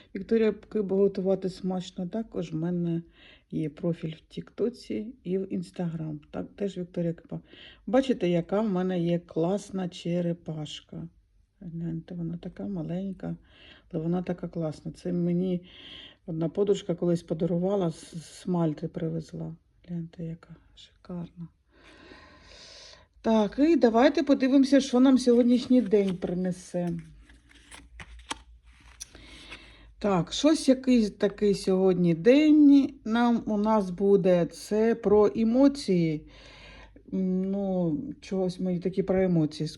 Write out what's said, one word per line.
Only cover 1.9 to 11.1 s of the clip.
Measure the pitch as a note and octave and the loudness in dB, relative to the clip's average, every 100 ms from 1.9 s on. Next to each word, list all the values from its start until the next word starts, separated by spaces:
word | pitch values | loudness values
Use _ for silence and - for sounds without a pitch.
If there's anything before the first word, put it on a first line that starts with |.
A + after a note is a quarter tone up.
| - F3+ | -10 -8
Також | A3+ A3+ - D#3+ | -8 -8 -10 -8
в | D#3 | -6
мене | E3+ F3 E3+ E3+ E3+ _ - - - | -4 -2 -2 -4 -8 _ -20 -20 -10
є | D#3+ D#3 | -6 -6
профіль | D3 G3 E3 E3 | -4 -4 -4 -8
в | D#3+ | -12
Тіктоці | _ - - - A3 A#3 - A3 G#3+ - | _ -16 -14 -6 -6 -6 -10 -8 -10 -12
і | F3+ F#3+ | -6 -6
в | |
Instagram. | F#3+ G3+ E3+ - E3+ D#3+ D#3 D3 - | -4 -8 -8 -8 -6 -6 -8 -10 -12
Так, | - F3+ - | -12 -12 -8
теж | G3+ F#3 | -8 -8
Вікторія | F3 F3 E3+ | -10 -6 -6
Киба. | E3 - E3 _ - - - - | -6 -12 -16 _ -20 -20 -16 -2
Бачите, | B3+ C4 - F3 | 0 0 -2 0
яка | F3 E3 G3 | 0 0 -2
в | A3 | 0
мене | F3+ F#3 F#3 | -2 -2 -2
є | E3+ E3+ | 0 -2
класна | - D#3+ E3+ G3+ - F#3+ F3+ | -4 -4 -2 -2 -6 -8 -8
черепашка. | - E3+ F3 E3+ E3+ - D#3 D3+ - - E3 E3 | -8 -4 -2 -2 -6 -8 -10 -10 -14 -16 -16 -16